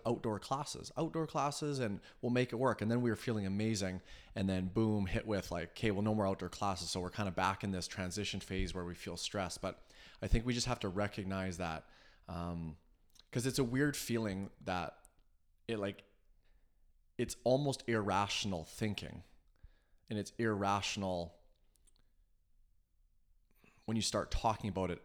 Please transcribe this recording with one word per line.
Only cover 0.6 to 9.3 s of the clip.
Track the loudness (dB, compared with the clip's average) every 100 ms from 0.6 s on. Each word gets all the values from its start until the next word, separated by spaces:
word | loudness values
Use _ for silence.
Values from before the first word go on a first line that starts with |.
| -2 -8 -6 -2
outdoor | -2 -2 -2
classes, | 0 0 0 -2 0
and | 0 -2 -8 -6
we'll | 2
make | 4 2
it | 4
work." | 2 4
And | 4
then | 4
we | 4
were | 2
feeling | 0 0 2
amazing. | 2 2 2 0 -4 -8 -16 -10 0
And | 2
then | 2 2
boom, | 2 4 4 2
hit | 0 0
with | 0 0
like, | -4 -4
"Okay, | -2 0
well, | 2
no | 2
more | 4 2
outdoor | 2 -4
classes." | -2 0 0 -2
So | -2
we're | -2
kinda | -2 -2
back | 2 2 2
in | -2
this | -2 -4
transition | -4 -4 -2 -4 -4
phase | -4 -2 0 -2
where | -6
we |
feel | -8 -8 -6
stressed. | -4